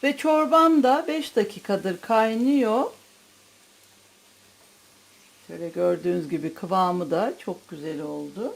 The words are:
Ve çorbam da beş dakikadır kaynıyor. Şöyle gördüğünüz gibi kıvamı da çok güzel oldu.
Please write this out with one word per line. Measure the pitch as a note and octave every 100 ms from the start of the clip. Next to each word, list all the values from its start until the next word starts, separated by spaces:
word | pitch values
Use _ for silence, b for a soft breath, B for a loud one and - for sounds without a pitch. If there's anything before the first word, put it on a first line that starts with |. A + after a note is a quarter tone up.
Ve | C#4 C#4+
çorbam | D#4 D#4 D#4 D#4+ E4 D#4
da | B3+ C#4 E4
beş | D#4 D4+ -
dakikadır | G3+ - - G3 F#3+ F3+
kaynıyor. | - A3+ A3 A3+ B3 C#4+ A3+ A3+ F#4 - _ _ _ _ _ _ _ _ _ _ _ _ _ _ _ _ _ _ _ _ _ _ _ _ -
Şöyle | E3+ E3+
gördüğünüz | F3 F3 F3 F3 F3+ D#3
gibi | D#3 D#3
kıvamı | D#3+ F3+ F#3 F3+ F3+ E3
da | E3 A3+ F4+
çok | - F3 -
güzel | D#3 D3+ D3
oldu. | D3+ D3 D3 D3+ B3+